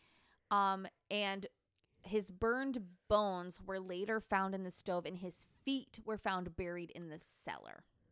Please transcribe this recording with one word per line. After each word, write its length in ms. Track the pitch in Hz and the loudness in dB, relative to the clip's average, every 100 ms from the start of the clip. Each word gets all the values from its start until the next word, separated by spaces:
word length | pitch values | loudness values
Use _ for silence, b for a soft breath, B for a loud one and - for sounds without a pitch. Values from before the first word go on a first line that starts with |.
| b b b b - | b b b b 2
Um, 340 | 202 196 190 190 _ - | 4 6 2 -4 _ -2
and 380 | 208 196 196 196 _ _ _ _ _ | 0 2 0 -6 _ _ _ _ _
his 260 | 185 208 190 | 0 0 0
burned 480 | 180 226 247 269 247 180 - - | 0 2 4 2 0 -4 -10 4
bones 540 | 214 202 185 180 180 | 4 6 0 -4 -8
were 180 | 190 190 | -6 -6
later 400 | 185 180 208 220 | -4 -4 0 0
found 340 | - 196 190 | 4 4 4
in 100 | 190 | 0
the 80 | 185 | -4
stove, 340 | - - 175 170 | -6 0 0 0
and 120 | 180 | -6
his 300 | 180 - - _ | -8 -10 -18 _
feet 360 | 269 269 - - 220 | 0 0 -2 -10 -4
were 120 | 214 | -2
found 380 | 202 185 180 170 | 0 0 -2 -4
buried 360 | 175 175 170 | -2 -4 -6
in 180 | - 170 | -10 -10
the 100 | 156 | -10
cellar. 640 | - - - 69 53 50 _ _ _ | -14 -12 -8 -8 -10 -16 _ _ _